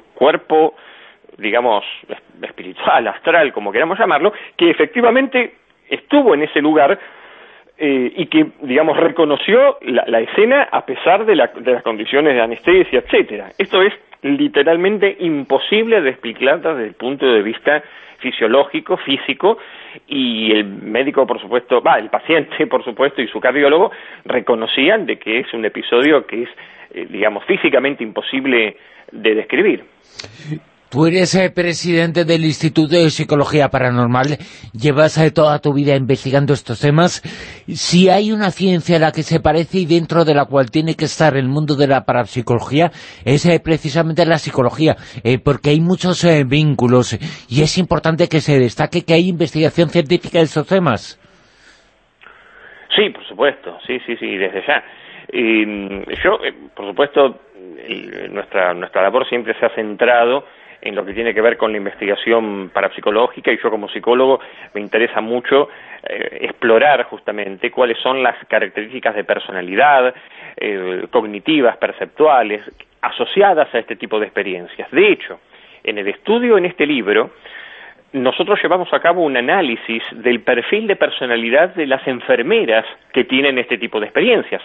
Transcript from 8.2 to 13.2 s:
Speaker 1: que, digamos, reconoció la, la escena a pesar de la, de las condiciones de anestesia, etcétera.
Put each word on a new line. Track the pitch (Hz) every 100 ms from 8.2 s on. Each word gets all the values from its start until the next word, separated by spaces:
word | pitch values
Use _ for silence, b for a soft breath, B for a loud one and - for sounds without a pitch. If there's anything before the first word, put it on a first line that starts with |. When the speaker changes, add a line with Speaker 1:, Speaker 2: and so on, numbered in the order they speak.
| 160
Speaker 1:
que, | 156 151 -
digamos, | 139 127 160 143
reconoció | 165 151 151 139 - 233 277 -
la, | - 117 -
la | 113
escena | 113 - 220 277 -
a | 127 -
pesar | 131 160 196 220
de | 170
la, | 120
de | - 120
las | 120
condiciones | 120 110 117 135 156 123
de |
anestesia, | 113 117 - 185 175 123
etcétera. | - 220